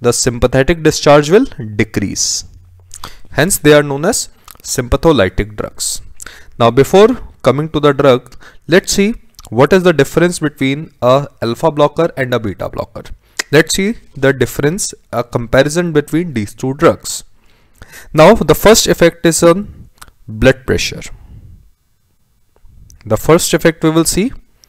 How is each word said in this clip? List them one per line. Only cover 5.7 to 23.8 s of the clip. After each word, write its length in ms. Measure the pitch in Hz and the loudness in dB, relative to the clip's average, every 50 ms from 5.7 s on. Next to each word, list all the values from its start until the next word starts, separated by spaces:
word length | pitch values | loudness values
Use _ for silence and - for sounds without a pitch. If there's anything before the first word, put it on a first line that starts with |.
| - - - - - - - - - - - - - - - - - - | -10 -10 -10 -8 -8 -10 -12 -16 -18 -18 -18 -18 -20 -20 -20 -18 -4 0
Now, 100 | 117 117 | 0 2
before 380 | 120 135 139 - - 190 208 233 254 - - - - _ | 4 2 0 2 4 4 4 4 2 -2 -8 -18 -16 _
coming 280 | - 131 123 143 156 156 | 0 0 0 0 -2 -4
to 100 | - 151 | -4 0
the 120 | 143 147 | 0 0
drug, 440 | 139 135 143 139 123 123 - - - - - - - - _ - | 0 2 2 2 2 2 0 -8 -20 -20 -20 -20 -20 -20 _ 0
let's 240 | 160 196 - - | 0 0 0 0
see 240 | - 202 196 214 233 - - - _ - - - | -2 -2 0 -2 -2 -6 -12 -20 _ -20 -16 -8
what 240 | 110 113 139 151 196 | 0 2 2 4 4
is 80 | 190 | 2
the 120 | 175 180 165 | 2 2 2
difference 440 | 139 139 - - 165 165 175 175 - | 2 0 0 2 0 0 0 -2 -2
between 540 | 156 147 - - 135 135 139 147 160 - _ - | -6 -6 -4 -4 -4 -4 -4 -4 -8 -14 _ -4
a 260 | - 123 127 143 143 - _ - | 0 2 2 2 0 -4 _ -8
alpha 300 | 117 117 117 - - 160 | -6 -6 -6 -2 -2 -2
blocker 400 | 147 147 147 147 - - 165 170 - | 0 0 -2 -2 0 -2 -4 -4 -2
and 200 | - 131 127 123 | -6 -6 -4 -4
a 40 | 117 | -4
beta 300 | 107 101 90 - - - | -4 -6 -8 -8 -10 -12
blocker. 320 | - - 104 - - 104 - - - - _ _ _ - - - | -8 -10 -12 -12 -12 -20 -16 -16 -18 -20 _ _ _ -14 -10 0
Let's 220 | 143 151 165 - - | 2 2 2 2 0
see 220 | - 190 208 233 - - - - | -2 -2 -4 -4 -6 -12 -18 -10
the 160 | 135 131 135 | -2 0 0
difference, 600 | 139 127 123 - - - 139 147 170 208 - - - - _ _ | 2 2 -2 -4 -4 -4 -4 -4 -2 -4 -8 -10 -12 -16 _ _
a 120 | - 117 120 | -8 -8 -8
comparison 680 | - - 120 117 113 - 131 135 147 147 175 175 170 | -6 -6 -8 -6 -2 0 2 2 2 0 -4 -4 -2
between 420 | 151 147 147 - - 160 180 170 131 | -2 -2 -2 -2 -4 -4 -4 -4 -4
these 200 | 113 104 - - | -6 -6 -6 -8
two 220 | - - 131 135 | -8 -8 -6 -4
drugs. 480 | 147 165 143 104 - - - - - - - - _ _ _ _ _ _ _ _ _ - - - - - - - | 2 2 2 2 0 -6 -12 -12 -12 -14 -18 -20 _ _ _ _ _ _ _ _ _ -20 -20 -20 -20 -20 -6 4
Now, 220 | 151 156 185 220 | 6 8 8 8
the 180 | - 180 147 151 | 6 4 0 0
first 320 | - - 196 226 - - | 2 4 4 4 4 4
effect 400 | - 175 - 175 165 - - - | 0 2 4 2 2 2 2 -2
is 160 | 170 160 - | 0 0 4
on 480 | 170 170 170 196 208 - - - - - _ _ - - _ _ _ - | 4 4 4 2 -2 -10 -14 -20 -20 -20 _ _ -20 -20 _ _ _ -14
blood 400 | 110 107 110 131 131 - - - | -6 0 2 2 2 2 -2 -4
pressure. 340 | 95 87 - - - - - - - - - - - - - - - - _ _ _ _ _ _ _ _ _ _ _ _ _ _ _ _ _ _ _ _ _ - _ - - _ - _ - | -4 -4 -4 -6 -8 -12 -14 -16 -16 -18 -20 -20 -20 -20 -20 -20 -20 -20 _ _ _ _ _ _ _ _ _ _ _ _ _ _ _ _ _ _ _ _ _ -20 _ -20 -20 _ -20 _ -6
The 120 | 107 107 - | -4 -4 -2
first 380 | - - 160 170 - - - | 2 2 2 2 2 0 -2
effect 280 | 156 - 165 160 - | 0 0 0 -2 0